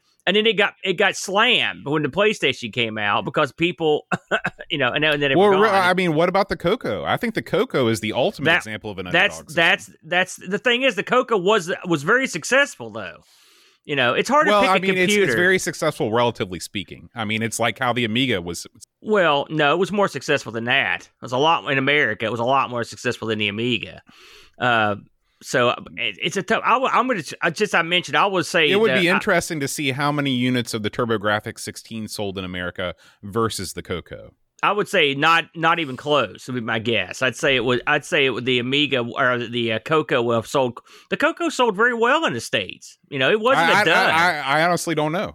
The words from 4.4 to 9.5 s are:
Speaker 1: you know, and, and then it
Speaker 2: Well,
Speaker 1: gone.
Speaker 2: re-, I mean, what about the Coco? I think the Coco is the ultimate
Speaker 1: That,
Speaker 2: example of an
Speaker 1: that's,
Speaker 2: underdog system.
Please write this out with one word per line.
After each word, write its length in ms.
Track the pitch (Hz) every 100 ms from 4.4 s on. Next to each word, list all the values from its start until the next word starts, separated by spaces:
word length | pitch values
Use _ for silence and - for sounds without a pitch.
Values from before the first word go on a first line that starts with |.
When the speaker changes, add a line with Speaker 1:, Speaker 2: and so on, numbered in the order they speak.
| 180 - -
Speaker 1:
you 80 | 156
know, 120 | 123
and, 120 | 147 156
and 180 | 147
then 80 | 143
it 60 | 143
Speaker 2:
Well, 140 | 202
Speaker 1:
gone. 100 | 190
Speaker 2:
re-, 80 | 220
I 240 | 196 180
mean, 200 | 185 180 151
what 120 | 180
about 200 | 190 -
the 80 | 185
Coco? 480 | 170 240 147 95 73
I 100 | 117
think 180 | 233
the 80 | 180
Coco 460 | - 170 262 151 117
is 140 | 107
the 100 | 107
ultimate 340 | 104 170 - 147
Speaker 1:
That, 60 | 170
Speaker 2:
example 340 | 110 107 107
of 80 | 92
an 60 | 90
Speaker 1:
that's, 300 | 170 202 160
Speaker 2:
underdog 100 |
system. 60 | 156